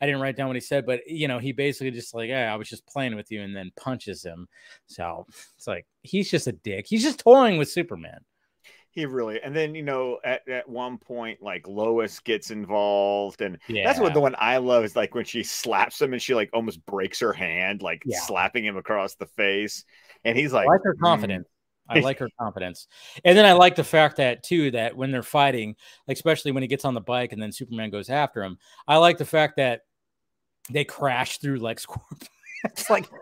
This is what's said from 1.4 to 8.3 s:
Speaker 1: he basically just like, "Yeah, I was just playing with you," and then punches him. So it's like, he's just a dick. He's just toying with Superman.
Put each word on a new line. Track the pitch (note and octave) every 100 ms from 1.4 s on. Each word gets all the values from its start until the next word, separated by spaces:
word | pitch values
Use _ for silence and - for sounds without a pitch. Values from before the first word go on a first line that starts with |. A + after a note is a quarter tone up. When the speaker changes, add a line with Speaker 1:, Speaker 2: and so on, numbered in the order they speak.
Speaker 1:
he | C3
basically | B2 C#3+ C3 C3
just | A#2 -
like, | A#2 A#2
"Yeah, | C3 A2+
I | G#2+
was | G#2+
just | A2 _
playing | C#3+ C3 G#2
with | -
you," | G#2+
and | G2+ G2
then | F#2 -
punches | C3 B2+ - F2+
him. | F2+ E2+ F2+ _ - - _
So | - E2+ E2 - - - _
it's | -
like, | F2+ - _
he's | - F#3+ F#3+
just | E3 C3
a |
dick. | A#2 G#2+ G2 -
He's | A3
just | C#4+ -
toying | A3+ C4+ A#3+ E3
with | C#3
Superman. | - - F2+ E2 E2 _